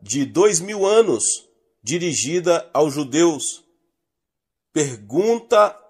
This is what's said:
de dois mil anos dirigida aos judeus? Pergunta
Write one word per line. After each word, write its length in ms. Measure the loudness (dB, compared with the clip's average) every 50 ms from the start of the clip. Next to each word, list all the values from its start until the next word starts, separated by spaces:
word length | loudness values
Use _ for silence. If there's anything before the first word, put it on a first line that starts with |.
de 240 | -12 -6 -4 -4 -4
dois 340 | -2 2 2 2 4 2 0
mil 240 | -4 -6 -4 -2 0
anos 640 | 2 4 4 4 2 0 -2 -2 -4 -6 -6 _ _ _ _ _ _ _ _ _
dirigida 840 | -6 -6 -4 -4 -4 -4 -4 -4 -4 -4 -2 0 0 0 0 -2 -4 0
aos 180 | 0 0 0
judeus? 720 | 0 -6 -6 -2 0 2 2 2 2 -2 -8 -10 -12 -14 _ _ _ _ _ _ _ _ _ _ _ _ _ _ _ _ _ _ _ _ _ _ _
Pergunta 1040 | -4 -4 -4 -6 -12 -14 -6 -4 -2 0 0 0 -2 -2 _ 2 2 2 2 0 -10 _